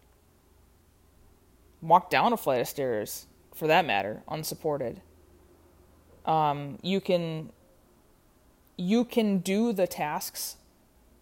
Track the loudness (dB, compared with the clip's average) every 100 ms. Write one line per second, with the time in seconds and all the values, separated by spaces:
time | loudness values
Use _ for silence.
0 | _ _ _ _ _ _ _ _ _ _
1 | _ _ -20 _ _ _ -20 _ 4 4
2 | 6 4 4 2 2 0 0 -2 -2 -2
3 | -4 -8 -14 -20 _ -6 2 2 4 0
4 | -2 -6 -10 -8 -8 -6 -4 -4 -6 -8
5 | -16 -20 -20 -20 -20 -20 -20 _ -20 _
6 | _ -12 -2 2 2 0 -6 -8 -2 -2
7 | 0 0 0 -8 -10 -16 _ _ _ _
8 | _ _ _ _ _ _ _ -8 0 2
9 | 2 0 2 0 0 0 0 2 -2 -2
10 | -4 -4 -6 -10 -12 -12 _ _ _ _
11 | _ _